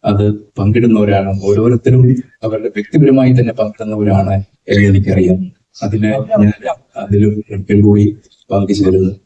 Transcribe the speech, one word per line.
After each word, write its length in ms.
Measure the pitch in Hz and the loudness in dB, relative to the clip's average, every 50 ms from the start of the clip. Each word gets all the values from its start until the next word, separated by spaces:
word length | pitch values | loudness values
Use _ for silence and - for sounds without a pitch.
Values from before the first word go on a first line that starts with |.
| _ | _
അത് 300 | - 104 101 104 104 107 | -2 -2 0 0 0 -2
പങ്കിടുന്നവരാണ്. 1040 | 104 - _ _ - 98 104 107 120 117 120 110 107 104 104 104 98 98 98 95 98 98 | -4 -8 _ _ -4 -2 0 2 2 2 2 2 2 2 0 0 0 -2 -2 -6 -4 -2
ഓരോരുത്തരും 720 | 98 101 107 110 117 123 117 - 131 127 127 127 123 123 - - _ _ _ - | -2 0 0 2 0 0 0 2 2 2 4 4 4 2 0 -4 _ _ _ -8
അവരുടെ 240 | 113 107 110 107 110 | -6 -6 -6 -6 -6
വ്യക്തിപരമായി 640 | - 104 104 - - 156 147 135 131 135 131 127 127 | -8 -8 -10 -4 0 2 2 4 4 4 4 2 2
തന്നെ 200 | 123 120 113 113 | 2 0 0 -2
പങ്കിടുന്നവരാണ് 920 | - 107 107 104 _ 110 107 107 107 104 104 98 98 98 98 98 98 101 _ _ _ _ - | -4 -6 -6 -6 _ -10 -8 -4 -2 -2 0 0 0 0 0 -2 -4 -4 _ _ _ _ -2
എന്ന് 200 | 104 101 101 101 | 0 2 2 4
എനിക്കറിയാം. 640 | 98 98 98 - - 95 92 90 92 92 - - - _ _ _ _ - - | 2 2 2 0 0 0 2 0 0 -2 -2 -8 -12 _ _ _ _ -10 -8
അതിന് 240 | 101 101 107 104 | -4 -4 -2 -2
ഞാൻ 460 | 107 - - 135 - 220 208 208 - - - - - - - _ _ _ | -2 -2 -4 -4 -2 0 2 2 2 0 -2 -6 -10 -10 -10 _ _ _
അതിലും 480 | - 104 - 101 101 104 104 104 107 - _ | -14 -6 -2 0 0 2 0 0 -4 -8 _
ഒരിക്കൽ 300 | - 95 98 - 104 104 | -12 -12 -6 -2 0 2
കൂടി 360 | 104 107 101 101 104 104 - - _ _ _ _ _ _ | 4 4 4 4 2 0 -2 -4 _ _ _ _ _ _
പങ്കുചേരുന്നു. 640 | 98 98 101 95 104 101 98 95 92 95 95 95 101 - _ | -4 -4 -2 -2 -2 -2 0 0 0 0 0 -2 -4 -8 _